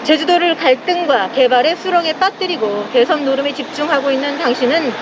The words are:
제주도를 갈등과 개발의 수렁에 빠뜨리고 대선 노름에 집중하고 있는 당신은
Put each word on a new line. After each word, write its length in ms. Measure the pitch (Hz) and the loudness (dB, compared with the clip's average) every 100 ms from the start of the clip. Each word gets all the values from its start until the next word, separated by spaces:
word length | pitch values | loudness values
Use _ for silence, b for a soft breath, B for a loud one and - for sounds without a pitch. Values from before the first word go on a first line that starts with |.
제주도를 520 | - 302 311 349 349 330 | 2 0 2 2 2 0
갈등과 760 | 302 254 - 349 339 247 185 | 2 0 0 -2 0 0 0
개발의 460 | 220 254 247 269 349 | 2 2 4 2 0
수렁에 360 | 370 349 330 | 0 0 0
빠뜨리고 760 | 311 381 - 370 320 214 208 208 | 0 -2 -2 -6 -2 -2 -2 0
대선 320 | 254 233 302 277 | 2 2 2 0
노름에 280 | 269 285 | 0 -2
집중하고 580 | 269 254 - 302 294 277 | -4 -8 -4 -2 0 0
있는 260 | 262 285 285 | -2 -2 -2
당신은 560 | 330 247 247 320 294 202 | -2 0 0 0 -2 -6